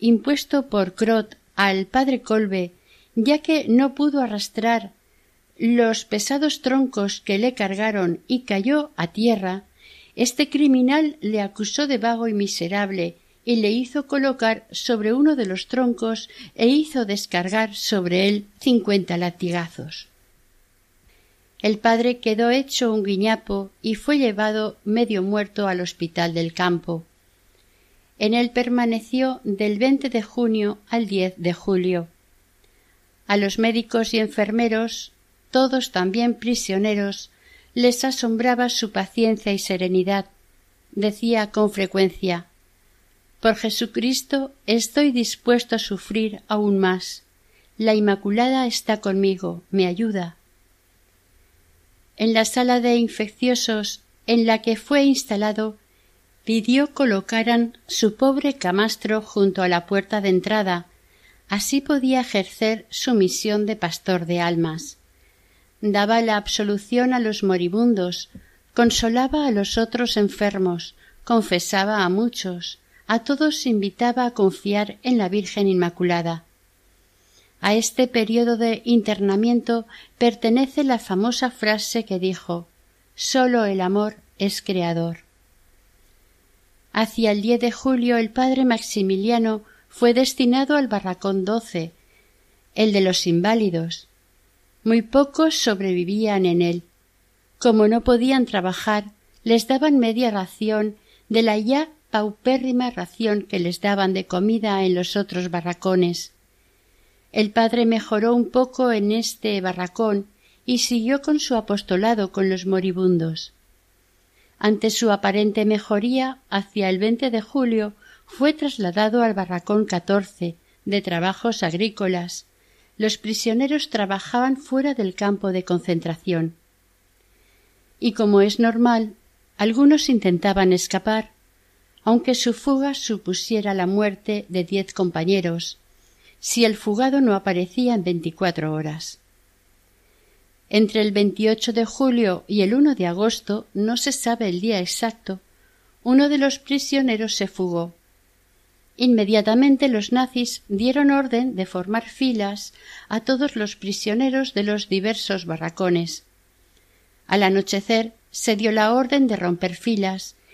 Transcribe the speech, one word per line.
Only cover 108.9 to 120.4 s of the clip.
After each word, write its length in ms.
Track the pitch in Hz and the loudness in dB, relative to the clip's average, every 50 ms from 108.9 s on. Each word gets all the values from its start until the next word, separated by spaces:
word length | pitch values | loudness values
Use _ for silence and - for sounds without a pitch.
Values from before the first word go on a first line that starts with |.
| 226 | 2
en 200 | 208 202 208 214 | 0 0 0 0
este 480 | 226 226 - - - - 214 208 196 | 0 -2 -4 -8 -6 -4 -4 -2 -2
barracón 640 | 185 185 180 175 180 175 - - 226 214 202 202 196 _ _ _ _ _ _ _ - | -2 -4 -4 -4 -6 -8 -4 -2 0 0 0 -2 -4 _ _ _ _ _ _ _ -4
y 140 | - 247 233 | -2 -2 0
siguió 420 | - - 247 233 220 240 277 277 | 0 0 -2 -2 0 0 -2 0
con 200 | 277 311 302 302 | 0 0 0 0
su 140 | - - 254 | 0 0 -2
apostolado 800 | 220 214 - 202 202 - - 190 180 208 226 233 214 196 185 - | -2 0 -2 -4 -4 -2 -2 0 2 2 2 2 0 -2 -4 -2
con 160 | 196 190 190 | 0 0 0
los 160 | 190 185 180 | 0 -2 -2
moribundos. 880 | 190 190 185 185 190 175 185 185 185 180 170 160 160 160 - - - _ _ _ _ _ _ _ _ _ _ _ _ _ _ _ _ _ _ _ _ _ - | -2 -2 0 0 -2 -2 0 2 2 2 2 0 -2 -6 -8 -12 -16 _ _ _ _ _ _ _ _ _ _ _ _ _ _ _ _ _ _ _ _ _ -2
Ante 300 | - 208 214 208 - 220 | 0 0 0 2 0 -2
su 200 | 214 - 233 220 | -2 0 2 2
aparente 560 | 202 202 - 196 190 208 214 214 202 220 214 | 2 2 0 0 0 2 0 0 0 0 2
mejoría, 720 | 214 214 208 - - 214 202 214 247 254 262 262 262 262 _ _ - | 2 0 0 0 -2 -2 -2 0 0 0 -2 -2 -4 -6 _ _ -6
hacia 400 | 196 196 196 - - 214 196 190 | -6 -6 -6 -4 -4 -2 0 0
el 100 | 190 185 | 0 0
veinte 320 | 208 226 233 233 277 254 | 0 0 0 0 -2 -2
de 120 | 220 220 214 | -2 -4 -6
julio, 500 | - - 277 254 240 226 220 208 208 - _ - - - _ _ | -4 -2 -2 0 0 0 0 -2 -4 -8 _ -20 -20 -20 _ _
fue 300 | _ - - 262 302 302 | _ -4 0 0 0 2
trasladado 680 | 311 302 285 - - 196 175 170 208 214 220 214 240 233 | 0 -4 -6 -4 -2 -4 -2 0 0 0 2 2 2 2
al 120 | 226 208 | 2 0
barracón 500 | 196 185 175 180 175 - - 208 214 214 | -2 -4 -4 -4 -6 -2 0 0 0 2
catorce, 680 | - 190 175 - - 196 202 190 - - - | 0 -2 -4 0 0 0 0 0 -4 -10 -8